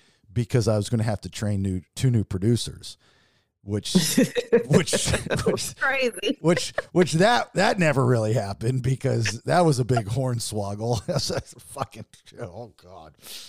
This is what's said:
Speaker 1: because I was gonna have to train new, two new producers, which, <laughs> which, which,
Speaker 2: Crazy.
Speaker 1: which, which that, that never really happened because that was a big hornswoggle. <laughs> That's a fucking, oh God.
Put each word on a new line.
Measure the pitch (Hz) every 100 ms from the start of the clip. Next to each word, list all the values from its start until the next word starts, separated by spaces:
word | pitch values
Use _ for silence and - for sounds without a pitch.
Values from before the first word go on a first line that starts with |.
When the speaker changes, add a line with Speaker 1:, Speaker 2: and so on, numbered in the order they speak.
| _ _ _
Speaker 1:
because | 95 117 127 104
I | 107
was | 101
gonna | 117
have | 107 101
to | 90
train | - 104 98
new, | 95 92 -
two | - 131
new | 117
producers, | - 92 107 117 - - - - _ _ _ _ _ _
which, | 98 101 -
<laughs> | 180 156 - 214 - - - 127
which, | 190 - - - - - -
which, | - - - -
Speaker 2:
Crazy. | 277 269 247 - 208 -
Speaker 1:
which, | 156 175 - - -
which | 156 139
that, | 160 214 240 -
that | 165 214 220
never | 156 139 123
really | 117 110
happened | 117 98 - 113 131
because | 131 131 131 117 110 113
that | 127 165 165
was | 123
a |
big | 113 120 101
hornswoggle. | 135 127 117 - 107 98 104 113 120 -
<laughs> |
That's | - -
a | -
fucking, | - - - 131 - 110 - - - -
oh | 104 92 117 _
God. | 87 92 80 69 - -